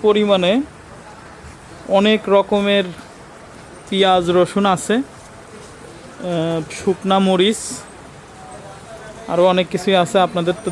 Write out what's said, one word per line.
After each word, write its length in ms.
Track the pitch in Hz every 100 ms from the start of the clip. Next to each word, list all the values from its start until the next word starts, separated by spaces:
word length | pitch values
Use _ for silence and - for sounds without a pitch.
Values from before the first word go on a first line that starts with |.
পরিমাণে 600 | 214 214 208 196 175 226 294 - - - - - - - - - - - -
অনেক 340 | 196 208 214 214
রকমের 580 | 196 196 208 202 202 185 165 - - - - - - - - -
পেঁয়াজ 360 | 190 190 185 175
রসুন 360 | 180 170 196 202
আছে, 300 | 185 - 220
আহ, 1600 | 277 - - - - - - - - - - - 180 170 165 165 156 -
শুকনা 380 | - 180 190 190
মরিচ, 420 | 190 185 196 220 - 247 - - - - - - - - - - - - - - -
আরও 160 | 170 185
অনেক 140 | 185 180
কিছুই 220 | 196 - 190
আছে, 220 | 175 196
আপনাদের 360 | 180 180 170 175
তো 60 | 190